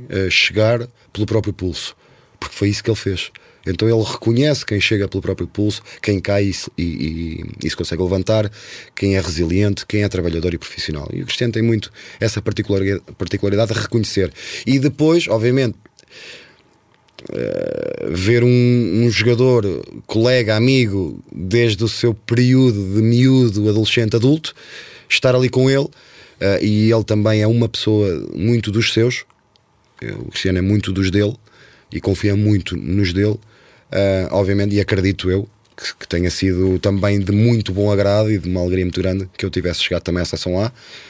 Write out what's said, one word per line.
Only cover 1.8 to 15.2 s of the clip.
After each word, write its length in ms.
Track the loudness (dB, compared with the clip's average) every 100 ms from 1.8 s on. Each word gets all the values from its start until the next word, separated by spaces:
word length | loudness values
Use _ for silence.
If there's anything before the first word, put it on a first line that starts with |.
| -10 -12 _ _ _ _
porque 160 | -12 -2
foi 120 | 0
isso 120 | 0
que 80 | -2
ele 60 | -2
fez. 320 | -2 -4 -8 -14 -20 _
Então 240 | -8 0 2
ele 140 | 2
reconhece 640 | 0 -2 0 2 2 0 -2
quem 140 | -2
chega 260 | 0 0 -2
pelo 160 | -4
próprio 240 | -4 -4 -6
pulso, 360 | -2 -2 -2 -10 -6
quem 160 | -2 -2
cai 280 | 0 0 0
e 60 |
se, 160 | -4 -8 -6
e, 60 |
e, 600 | -4 -4 -4 -4 -8 -8 -12 -8
e 60 | -8
se 60 | -6
consegue 260 | -6 -2
levantar, 480 | 0 0 2 0 0 -6 -18 -20 -18 -4
quem 200 | 0 2
é 40 |
resiliente, 640 | 0 -2 0 2 2 0 -4
quem 160 | -2
é 60 | 0
trabalhador 440 | -2 -2 -2 -2
e 60 | -4
profissional. 500 | -8 -10 -8 -8 -8
E 100 | -8
o 40 | -8
Cristiano 260 | -4 -2
tem 100 | 0
muito 300 | 0 0 -4 -14 -20 -4
essa 240 | -2 -2
particulari-, 580 | -4 -4 -2 0 0 -2 -6 -10
particularidade 540 | -6 -2 0 0 0
a 100 | -2
reconhecer. 520 | -2 -2 0 -2 -2 -6 -14 -8 -2
E 140 | 0
depois, 480 | 0 0 2 2